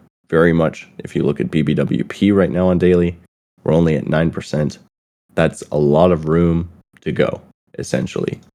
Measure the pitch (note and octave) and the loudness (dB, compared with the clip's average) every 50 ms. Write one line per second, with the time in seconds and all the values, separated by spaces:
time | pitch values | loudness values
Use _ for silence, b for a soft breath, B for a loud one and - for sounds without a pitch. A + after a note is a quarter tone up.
0 | _ _ _ _ _ - E2 D#2+ E2+ E2+ E2 E2 D#2+ D2+ - - - - _ - | _ _ _ _ _ -2 2 4 4 4 4 2 2 0 -2 -6 -20 -20 _ -18
1 | - - - D2 D2 C#2+ C#2+ - - - - D#2 D2 D2 - - C#2 - - A#1 | -14 -8 -4 -2 -2 -2 -2 -2 -4 -2 -2 -2 0 0 0 -2 -2 -2 -2 -4
2 | - - - - G2 G2+ G2+ G2 F2+ D2 C#2 F2 F#2 F#2 F2+ F2 F2+ F2+ F2+ F2 | -6 -6 -4 0 2 2 4 4 2 0 0 0 0 2 2 2 4 4 4 4
3 | F2 E2+ E2+ - _ _ _ _ _ _ _ _ - - D2+ E2 E2+ D#2+ D2+ C#2+ | 2 0 -4 -8 _ _ _ _ _ _ _ _ -2 0 2 2 2 2 0 -2
4 | - - D2+ D#2 E2 D#2+ - - - - - D2+ D2+ C#2 - - _ _ _ _ | -2 -2 -2 0 0 -2 -4 -6 -10 -6 -4 -4 -4 -4 -6 -10 _ _ _ _
5 | _ _ _ _ _ _ - E2+ E2 D#2 - - - - - D2+ D2 C#2 D2 D#2 | _ _ _ _ _ _ -2 0 0 0 -2 -6 -12 -4 -2 0 2 2 4 4
6 | F2 F#2 F2 D#2 D#2 D#2 D#2+ E2+ E2+ E2+ E2 E2 E2+ F2 - - _ _ _ _ | 4 4 2 0 0 0 0 2 2 2 2 0 -2 -6 -12 -20 _ _ _ _
7 | - - - - - A#1 - - - _ _ _ _ _ - - - - - B1+ | -8 -6 -2 -2 -2 -2 -2 -10 -16 _ _ _ _ _ -14 -12 -8 -6 -6 -6
8 | - - - - - - - - - _ | -6 -6 -6 -8 -8 -8 -10 -12 -18 _